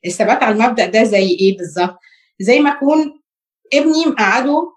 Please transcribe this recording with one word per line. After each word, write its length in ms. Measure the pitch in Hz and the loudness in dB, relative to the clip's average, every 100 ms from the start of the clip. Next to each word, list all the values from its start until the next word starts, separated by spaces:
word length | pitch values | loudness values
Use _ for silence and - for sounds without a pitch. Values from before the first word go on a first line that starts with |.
الثبات 380 | 175 - 202 247 | -10 -2 0 0
على 120 | 233 | 0
المبدأ 300 | 214 247 233 | 0 0 0
ده 180 | 180 214 | 0 0
زي 240 | 220 196 190 | 2 2 0
ايه 300 | - 190 185 | 2 0 0
بالظبط؟ 400 | 175 175 180 - _ _ _ _ | -8 -4 -4 -6 _ _ _ _
زي 200 | 196 277 | 0 2
ما 100 | 285 | 2
اكون 500 | 285 277 311 294 - _ _ _ _ _ | 0 0 0 -2 -10 _ _ _ _ _
ابني 320 | 277 311 311 | 0 2 0
مقعده 680 | 320 - 196 233 269 302 349 | -2 0 0 0 0 -2 -4